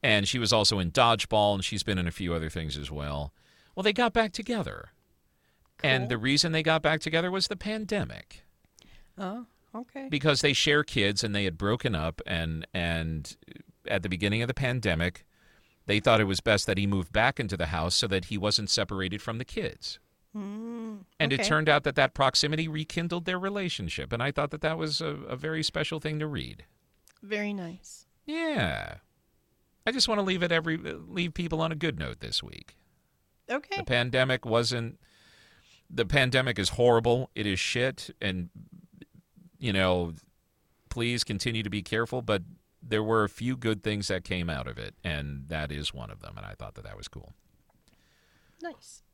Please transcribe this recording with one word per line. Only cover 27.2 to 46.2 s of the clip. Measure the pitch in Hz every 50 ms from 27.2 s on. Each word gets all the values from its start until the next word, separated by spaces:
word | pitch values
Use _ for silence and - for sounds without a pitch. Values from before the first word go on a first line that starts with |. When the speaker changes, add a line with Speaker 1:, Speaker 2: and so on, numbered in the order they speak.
| -
Speaker 2:
Very | 196 214 208 208 208 208
nice. | 196 180 165 175 185 - - - - - _ _ _ _
Speaker 1:
Yeah. | - 294 330 330 320 302 233 120 87 69 52 50 50 50 - _ _ _ _ _ _ _ _ _ _ _ _ _ _ _ _ _
I | -
just | 233 269 - -
wanna | 226 208 202
leave | 190 185 185 175
it | 175 165
every, | 165 160 165 160 165
leave | - - - - - - - 190 175 175 156
people | - 175 165 160 160
on | 160 160 160
a |
good | 151 156 165 127 78
note | 73 65 57 -
this | - 58 - - -
week. | - - - - - - _ _ _ _ _ _ _ _ _ _ _ _ _ _ -
Speaker 2:
Okay. | 233 277 294 - 392 392
Speaker 1:
The | 392
pandemic | - 127 120 123 127 120 131 127 131 127 127 -
wasn't, | 117 110 117 120 113 120 117 117 113 - - _ _ _ _ _ - - - - - _ _ _ _ - - _ _
the | - 127 117
pandemic | - 143 147 131 127 120 131 127 - 113 101
is | 98 -
horrible. | - - 123 123 120 113 117 120 117 127 131 - _
It | - 107
is | 104 95 92
shit, | - - - 123 120 135 - - - - - _
and, | - 101 92 90 87 85 _ - - - - - - - _ - - _ _ - _ _ _ - - - _ _
you | - 120 98
know, | 98 95 92 90 90 87 85 82 78 - _ _ _ _ _ _ _ _ _ _ _ _ _
please | - 123 117 120 120 120 -
continue | - 110 98 - 123 117 110 110
to | 104
be | 92 104 92
careful, | - - 110 117 113 - 127 120
but | 107 107 98 85 - - - _ _ _ _ -
there | - 107 107 110
were | 107 113 113 107
a | 101
few | - - 110 120 131
good | 127 120 117 110 98 -
things | 110 107 104 101 -
that | 101 92 87
came | - 95 90 87 85
out | 78 67 62
of | 62 58 57
it, | 55 50 - _ _
and | 90 78 73 73 71 71 69 67 71
that | 82 78 76 73
is | 73 71 73 - -
one | 65 60 52
of | 50 50